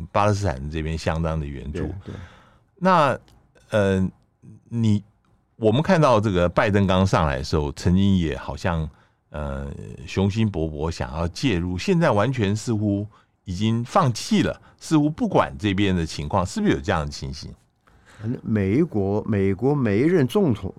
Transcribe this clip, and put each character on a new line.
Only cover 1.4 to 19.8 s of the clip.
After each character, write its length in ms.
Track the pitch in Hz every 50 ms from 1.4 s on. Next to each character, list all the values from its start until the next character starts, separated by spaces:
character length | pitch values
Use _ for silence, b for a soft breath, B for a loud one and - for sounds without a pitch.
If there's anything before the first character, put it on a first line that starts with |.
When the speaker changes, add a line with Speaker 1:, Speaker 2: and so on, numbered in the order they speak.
| 73
Speaker 1:
援 200 | 71 69 62 65
助。 160 | 71 76 -
Speaker 2:
对， 140 | - - 92 98 B
对。 80 | B B B 90 B B B B B B B B _ _ _
Speaker 1:
那， 400 | 170 190 185 165 147 131 107 - - _ _ _ _ _ _ - _ _
呃， 380 | 110 104 98 98 95 95 92 82 - _ _ _ _ _ - - 107 - _ -
你， 340 | 117 117 113 107 104 101 - - _ _ _ _ _ _ _ _ _
我 160 | - 110 107
们 100 | 110 147
看 180 | 170 - 190 160
到 200 | 147 131 120 104
这 100 | 104 110
个 180 | 90 87 87 85
拜 220 | - 147 123 107
登 160 | 98 101 98
刚 180 | 92 92 92 95
上 220 | 92 - 101 80
来 120 | 71 67 67
的 40 |
时 140 | - - 90
候， 160 | 78 73 71
曾 240 | - - - 87 90
经 200 | 95 98 101 95
也 200 | 92 82 73 64
好 200 | - - - 71
像， 320 | - - 92 85 80 78 76 b b b b b b b _
呃， 360 | 73 73 73 69 69 69 69 71 - - 50 52 - - -
雄 240 | - - 92 95 95
心 180 | 95 110 113 104
勃 220 | 95 80 80 80
勃 180 | 73 71 78 85
想 240 | 80 - 67 64 71
要 120 | 80 87
介 320 | 87 - - 147 131 92 85
入， 180 | 87 90 90
现 220 | 90 - 202 185 165
在 140 | 170 143
完 200 | 110 101 107 135
全 220 | 135 120 101 98 104
似 180 | 107 - 123
乎 340 | 113 104 107 101 101 101 107 104 b b b b b _ _
已 100 | 101 85
经 300 | 92 110 110 113 117 120
放 280 | - - 196 165 123
弃 300 | 107 - - - 220 180
了， 180 | 107 76 - b b b b _
似 180 | - - 165
乎 140 | 151 147 156
不 160 | 160 - 254
管 260 | 185 - 123 87 71 69 73
这 160 | 104 101 95
边 200 | 101 101 95 92
的 120 | 85 80
情 220 | 76 - 76 73 73
况， 180 | 107 95 87
是 140 | - - 214
不 60 | 214
是 60 | 185
有 80 | 80 69
这 120 | 69 101
样 120 | 92 78 73
的 60 | 73
情 220 | - - - 67
形？ 180 | 71 - - 60 - - _ _ _ _ _ b b b b b b b
Speaker 2:
反 100 | 107 113
正 100 | 127 - -
美 380 | 117 107 104 95 95 107 147 175
国， 380 | 156 - 104 95 98 101 107 -
美 300 | - 110 98 95 98 98
国 200 | 90 120 139 147
每 240 | 143